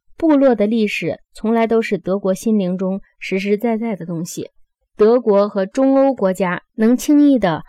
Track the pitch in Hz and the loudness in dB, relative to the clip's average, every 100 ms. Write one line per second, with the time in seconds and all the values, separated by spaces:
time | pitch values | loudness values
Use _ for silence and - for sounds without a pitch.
0 | _ - 320 285 269 220 208 226 208 - | _ -2 2 4 4 2 0 0 -2 -2
1 | 165 135 _ - 214 226 226 226 220 196 | -6 -8 _ -8 -2 0 0 0 -2 -4
2 | - 196 190 190 226 214 180 185 185 196 | -4 -4 -2 -2 -2 -2 -2 -4 -4 -6
3 | - - - 190 202 208 233 220 233 190 | -10 -16 -6 -4 -2 -2 -2 -4 -6 -8
4 | 170 165 175 - - _ _ _ _ - | -8 -8 -8 -12 -14 _ _ _ _ 0
5 | 214 247 226 202 208 208 190 262 269 269 | 2 2 2 2 0 -2 -4 0 2 2
6 | 269 247 190 185 185 180 _ - 220 247 | 2 0 -2 -2 -4 -4 _ -2 2 2
7 | - 294 294 262 190 156 | 2 4 4 4 2 -2